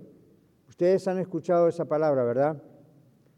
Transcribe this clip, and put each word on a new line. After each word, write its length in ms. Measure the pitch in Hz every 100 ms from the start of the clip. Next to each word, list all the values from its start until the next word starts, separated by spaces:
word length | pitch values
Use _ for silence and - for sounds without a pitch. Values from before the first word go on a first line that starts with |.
| - - _ _ _ _ _
Ustedes 360 | - 175 190 190
han 100 | 185
escuchado 480 | 185 160 165 170 170
esa 160 | 170
palabra, 400 | 151 151 156 135
¿verdad? 400 | 120 120 147 147 - - _ _ _ _ _